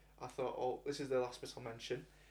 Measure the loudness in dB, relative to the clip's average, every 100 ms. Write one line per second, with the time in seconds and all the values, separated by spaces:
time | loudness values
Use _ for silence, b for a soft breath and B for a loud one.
0 | b -10 -6 0 0 2 2 2 -2 -2
1 | 4 4 4 0 -8 -6 -6 -6 -2 -2
2 | -4 B B